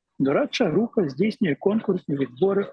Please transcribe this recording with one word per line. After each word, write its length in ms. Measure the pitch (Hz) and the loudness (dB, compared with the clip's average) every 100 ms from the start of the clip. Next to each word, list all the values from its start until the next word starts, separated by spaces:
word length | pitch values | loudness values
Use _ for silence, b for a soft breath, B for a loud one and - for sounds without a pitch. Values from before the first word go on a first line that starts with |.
| _ - | _ -2
дорадча 500 | 135 156 294 - 196 | 0 2 0 0 0
група 400 | 160 233 - 151 | 2 -2 -2 -6
здійснює 460 | 131 214 - 185 139 | -2 -2 0 -2 0
конкурсні 600 | 196 220 - 185 - 139 | 0 0 0 -2 -2 -4
відбори 460 | 127 123 196 196 196 | -2 0 0 0 0